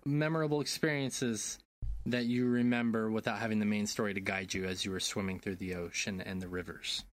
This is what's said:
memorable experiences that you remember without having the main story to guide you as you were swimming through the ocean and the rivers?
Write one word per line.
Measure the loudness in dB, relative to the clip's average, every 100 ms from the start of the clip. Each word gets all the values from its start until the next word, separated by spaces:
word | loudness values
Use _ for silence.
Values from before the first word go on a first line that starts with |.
memorable | 0 2 2 2 2 0
experiences | 0 0 0 2 0 0 0 0 -4 -8 _ _ -4 -2 0
that | 0 2
you | 4 4
remember | 6 6 4 4 2 2
without | 0 0 0
having | 2 2
the | 4
main | 2 0
story | 0 0
to | 0
guide | -2 -2 -2
you | -2 -2
as | -2
you | -2
were | -2
swimming | -2 -2 -2 -2
through | -4 -4
the | -4
ocean | -4 -4 -4 -2 -4
and | -4 -6
the | -4
rivers? | -6 -6 -8 -6 -6 -6